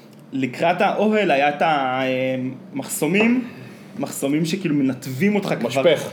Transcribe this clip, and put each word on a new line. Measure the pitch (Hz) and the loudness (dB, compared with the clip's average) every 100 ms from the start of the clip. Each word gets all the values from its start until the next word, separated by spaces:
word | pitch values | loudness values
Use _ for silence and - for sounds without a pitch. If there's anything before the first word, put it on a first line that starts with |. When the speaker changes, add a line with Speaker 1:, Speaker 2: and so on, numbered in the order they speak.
| - - - | -20 -20 -10
Speaker 1:
לקראת | 135 131 127 165 180 | -4 -4 0 0 2
האוהל | 202 - 208 214 190 | 2 2 2 2 4
היה | 139 143 | 4 2
את | 170 | 2
ה-, | 175 151 131 127 | 2 2 0 0
אה, | 131 127 131 131 127 131 - | 0 0 -2 -2 -4 -8 -10
מחסומים, | 135 127 - 165 190 233 254 240 - - - - - | -10 -8 -4 0 2 4 2 -2 -10 -18 -18 -16 -8
מחסומים | 139 - 139 147 165 | -8 -4 -2 0 0
שכאילו | 190 180 147 | -2 0 0
מנתבים | 131 131 139 131 196 208 | 0 -2 -8 0 2 2
אותך | - 156 | 0 -2
כבר. | 117 | -2
Speaker 2:
משפך. | 131 151 143 - | 2 4 2 0